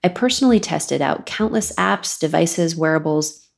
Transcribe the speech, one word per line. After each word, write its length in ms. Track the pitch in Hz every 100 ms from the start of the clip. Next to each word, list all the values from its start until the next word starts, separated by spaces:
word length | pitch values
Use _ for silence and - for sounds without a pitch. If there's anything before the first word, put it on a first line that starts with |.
I 40 | 180
personally 520 | 175 247 - 262 226
tested 400 | - 160 - 139
out 240 | 143 -
countless 500 | - - 220 220 202 -
apps, 440 | 185 196 - -
devices, 560 | 160 160 165 - 170 165
wearables, 720 | 160 160 156 151 156 - _